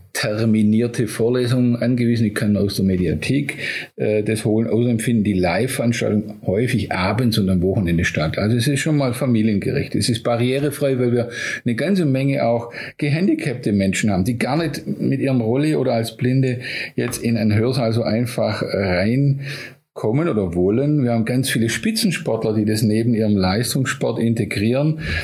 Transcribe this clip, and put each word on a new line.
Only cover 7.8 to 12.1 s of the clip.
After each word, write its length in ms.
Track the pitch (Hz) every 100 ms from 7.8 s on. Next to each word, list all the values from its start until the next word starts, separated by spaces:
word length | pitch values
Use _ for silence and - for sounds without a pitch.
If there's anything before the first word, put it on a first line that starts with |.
| 87 85
statt. 320 | 95 90 78 -
Also 200 | 104 120
es 100 | 127
ist 140 | 135
schon 160 | 165 147
mal 180 | 131
familiengerecht. 800 | 120 135 113 110 101 - 143 -
Es 140 | - 104
ist 160 | 110
barrierefrei, 760 | 120 117 123 135 147 143 143 127
weil 140 | 123
wir 180 | 120 117 - - -
eine 120 | 123 113
ganze 300 | 156 196
Menge 380 | 156